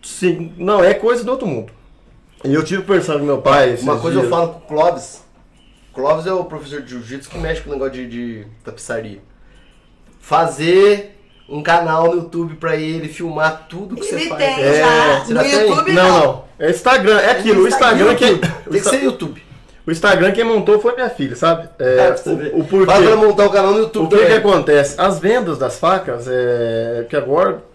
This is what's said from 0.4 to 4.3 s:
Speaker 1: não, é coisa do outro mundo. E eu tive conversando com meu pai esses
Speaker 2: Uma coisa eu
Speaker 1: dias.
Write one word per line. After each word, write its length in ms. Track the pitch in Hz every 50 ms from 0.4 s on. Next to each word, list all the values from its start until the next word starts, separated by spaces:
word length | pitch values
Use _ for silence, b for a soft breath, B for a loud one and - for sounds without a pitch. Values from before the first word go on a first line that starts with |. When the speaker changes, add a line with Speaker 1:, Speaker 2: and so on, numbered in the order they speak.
| 165 165 -
Speaker 1:
não, 260 | - 170 190 214 196 170
é 120 | - -
coisa 280 | - - 226 247 240 226
do 60 | 233
outro 160 | 254 262 254
mundo. 260 | 190 139 113 104 - - _ _ _ _ _ _ _ _ _ _ _ _ _ -
E 80 | 135
eu 120 | 139 156 156
tive 160 | - 175 190
conversando 380 | 190 - 202 180 160 160 151 143
com 60 | 143
meu 120 | 147 139 131 -
pai 300 | 135 135 143 135 127 123
esses 100 | - -
Speaker 2:
Uma 160 | 262 147 113
coisa 180 | 113 165 -
eu 40 | 135
Speaker 1:
dias. 120 | 127 120